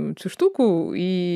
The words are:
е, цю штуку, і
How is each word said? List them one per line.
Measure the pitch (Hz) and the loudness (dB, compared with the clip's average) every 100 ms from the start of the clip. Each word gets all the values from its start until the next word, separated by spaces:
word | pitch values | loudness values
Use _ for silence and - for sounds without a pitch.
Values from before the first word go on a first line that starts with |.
| 151 | -6
е, | |
цю | 156 185 | -6 -10
штуку, | - 381 381 226 165 82 98 | 0 0 4 2 2 0 -2
і | 180 185 180 | -2 -2 0